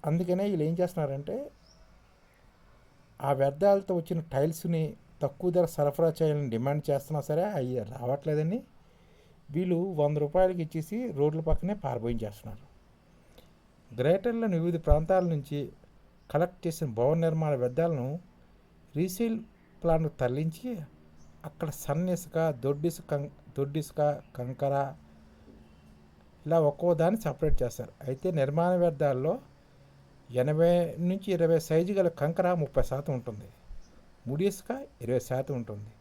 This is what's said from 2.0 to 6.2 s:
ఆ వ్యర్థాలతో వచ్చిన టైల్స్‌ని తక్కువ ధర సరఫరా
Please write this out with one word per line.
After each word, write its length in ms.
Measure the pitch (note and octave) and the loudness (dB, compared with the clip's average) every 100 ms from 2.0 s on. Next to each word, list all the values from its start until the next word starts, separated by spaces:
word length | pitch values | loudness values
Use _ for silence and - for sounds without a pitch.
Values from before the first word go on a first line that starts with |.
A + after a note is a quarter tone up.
| _ _ _ _ - _ - - - _ _ _ | _ _ _ _ -20 _ -20 -20 -20 _ _ _
ఆ 100 | C#3 | -2
వ్యర్థాలతో 640 | C#3 C#3 C#3+ G3 G3+ G3 F3 | 2 2 4 4 4 2 -2
వచ్చిన 240 | D#3+ E3 | 0 -4
టైల్స్‌ని 720 | D#3+ C#3+ D3+ D#3+ E3+ E3 D#3 - - - | -2 0 0 0 -2 -2 -2 -6 -20 -4
తక్కువ 280 | - - F3+ | -4 -2 0
ధర 140 | F3 | 2
సరఫరా 480 | E3 - C#3+ C#3+ E3 D#3+ | 0 2 0 2 0 2